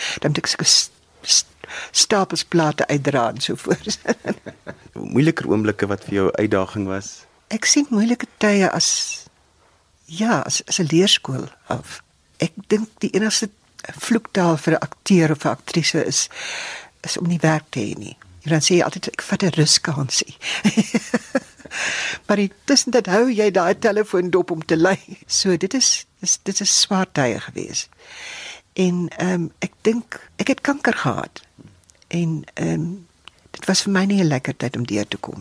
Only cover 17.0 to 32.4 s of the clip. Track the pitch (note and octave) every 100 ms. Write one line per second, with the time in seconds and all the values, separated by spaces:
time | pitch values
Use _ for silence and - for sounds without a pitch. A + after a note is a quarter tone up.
17 | - - E3+ E3+ D#3+ D#3 D3+ - G#2+ -
18 | G#2 - - - - D#3 D3+ F3+ - -
19 | - - - G3 F#3+ D3 D#3 - - C#3
20 | C3+ - - - - - A3 - - A3
21 | - - - C4 - _ - - - -
22 | - - - G#3 G3 - - C4+ - A#3+
23 | G3+ F#3 B3+ A3 G#3+ F#3+ F3 G3+ A3+ G3+
24 | G#3 F#3 F3+ F3+ F3 E3+ D#3+ D#3+ F3 F#3+
25 | - G3 - - G3 F3 G3 C4 - -
26 | - _ F#3 - - G3 G3+ - - F#3+
27 | F#3 - C3 A2 - - - - - _
28 | - - - - - - _ - F#3 F3
29 | E3+ - F#3 F#3 E3 - - - G#3 A3+
30 | - - - _ - C4+ - C#4+ - -
31 | C#3 G#2+ - - _ _ - _ _ _
32 | _ E3+ E3+ D#3